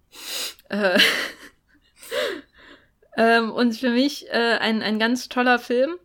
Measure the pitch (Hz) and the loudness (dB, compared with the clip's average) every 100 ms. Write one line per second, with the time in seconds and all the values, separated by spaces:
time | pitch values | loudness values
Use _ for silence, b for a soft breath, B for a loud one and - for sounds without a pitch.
0 | _ B B B B B - 202 196 196 | _ B B B B B -8 -2 2 4
1 | - - - - - _ _ _ _ B | 2 0 -6 -10 -20 _ _ _ _ B
2 | B 571 587 320 B B B B B _ | B -4 -4 -6 B B B B B _
3 | _ - 226 233 220 - 240 226 254 240 | _ 0 4 4 2 0 0 0 0 2
4 | 285 - - 233 233 220 220 220 202 220 | 2 -2 -4 -2 0 0 0 0 -2 0
5 | 226 247 - 254 247 240 - 240 277 349 | 0 0 -4 0 2 2 0 0 0 -4